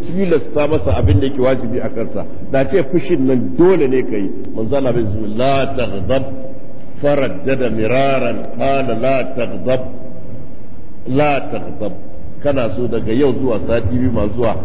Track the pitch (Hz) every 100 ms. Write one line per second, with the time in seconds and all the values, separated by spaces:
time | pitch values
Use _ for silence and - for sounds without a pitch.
0 | - 175 190 156 - 147 147 151 - 120
1 | 120 147 135 131 127 135 113 120 107 101
2 | 113 101 85 - - 135 135 190 160 170
3 | - 165 131 131 104 90 175 185 139 131
4 | - 107 95 90 - 98 113 139 131 120
5 | 110 104 104 107 131 139 127 113 113 98
6 | 92 135 135 - 131 131 - - - -
7 | 143 143 127 98 127 135 123 110 110 127
8 | 139 135 123 113 - 120 131 139 127 110
9 | 131 135 113 104 - 101 92 127 - -
10 | - - - - - - - - - -
11 | - 131 147 139 104 110 85 85 104 90
12 | - - - - 143 135 113 107 120 113
13 | 113 113 143 110 131 98 92 117 113 123
14 | 127 113 104 101 117 101